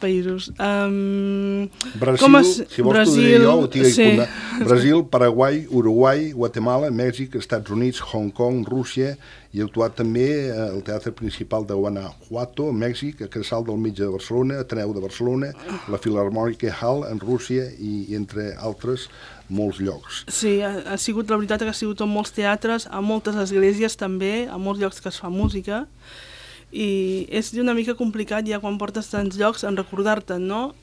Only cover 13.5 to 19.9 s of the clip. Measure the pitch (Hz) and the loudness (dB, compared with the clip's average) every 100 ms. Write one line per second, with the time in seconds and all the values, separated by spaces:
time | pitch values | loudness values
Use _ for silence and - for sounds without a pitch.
13.5 | 113 117 107 110 98 101 95 - 120 131 | -4 -4 -4 -4 -2 -4 -4 -4 0 0
14.5 | 139 127 110 104 98 95 - 123 131 139 | -2 -6 -6 -4 -6 -8 -4 -2 -2 -4
15.5 | 143 170 190 - 101 113 104 101 110 117 | -10 -12 -10 -6 -4 -2 0 0 0 -2
16.5 | 113 113 - 117 143 113 107 101 123 - | -2 -4 -2 -2 -2 -2 -6 -2 -2 0
17.5 | 127 127 104 104 104 101 107 104 104 104 | -4 -4 -8 -6 -6 -6 -6 -6 -6 -8
18.5 | 98 110 98 117 127 - - - - - | -8 -8 -6 -4 -4 -6 -18 -20 -18 -6
19.5 | 98 104 92 98 | -2 -2 -2 -6